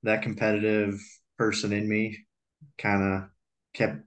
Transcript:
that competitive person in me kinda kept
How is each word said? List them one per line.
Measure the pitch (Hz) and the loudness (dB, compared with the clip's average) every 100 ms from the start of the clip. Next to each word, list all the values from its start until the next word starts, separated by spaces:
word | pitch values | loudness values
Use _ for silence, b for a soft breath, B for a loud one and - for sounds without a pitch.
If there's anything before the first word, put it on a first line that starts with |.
that | 110 107 | 2 0
competitive | - 107 110 107 107 107 104 101 - - _ _ | 0 0 0 2 2 2 0 -4 -10 -20 _ _
person | 110 104 104 | 0 0 -2
in | 104 107 | 0 0
me | 107 110 107 - _ _ _ - - | 0 -2 -6 -16 _ _ _ -20 -6
kinda | 107 98 98 95 95 _ _ _ _ | 0 2 2 -2 -6 _ _ _ _
kept | - 110 - | -2 -2 -2